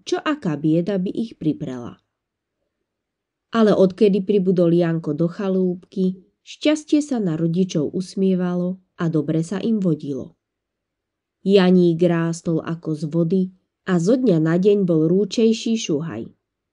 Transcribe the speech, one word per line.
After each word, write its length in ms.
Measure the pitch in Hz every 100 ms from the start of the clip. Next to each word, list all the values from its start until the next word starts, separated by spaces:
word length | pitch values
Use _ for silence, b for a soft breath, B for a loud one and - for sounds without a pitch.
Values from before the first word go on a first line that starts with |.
| -
čo 160 | 349
aká 320 | 311 294 180
bieda 480 | 147 156 160 180 196
by 80 | 185
ich 240 | - 226
priprela. 640 | - 156 147 143 127 117 - _ _ _ _ _ _ _ _ _ _ _ _ _ _ _
Ale 240 | 226 214 -
odkedy 480 | 190 - 214 202
pribudol 480 | 190 202 185 180 170
Janko 400 | 170 170 165 160
do 160 | 147 170
chalúbky, 960 | - 196 190 185 180 - 196 185 190 _ _
šťastie 640 | - - 294 302 - 302
sa 160 | 294 247
na 160 | 190 156
rodičov 560 | 165 170 190 170 131
usmievalo 880 | 185 185 - 190 180 180 175 180 185 _ -
a 160 | 170
dobre 320 | 160 143 160
sa 160 | 165 190
im 160 | 233 220
vodilo. 640 | 185 151 143 131 - _ _ _ _ _ _ _ _ _ _ _
Janík 560 | 190 196 180 185 175 160
rástol 640 | 175 165 165 165 - 160
ako 320 | - 165 160 151
z 60 | 156
vody 300 | 165 170 190 185 - _ _
a 160 | - 180
zo 160 | 170 262
dňa 220 | 254 165
na 160 | 160 170
deň 320 | 202 202 180
bol 160 | 160
rúčejší 720 | 160 185 202 - 226 220 233 226
šuhaj. 560 | - 147 165 110 117 _ _ _ _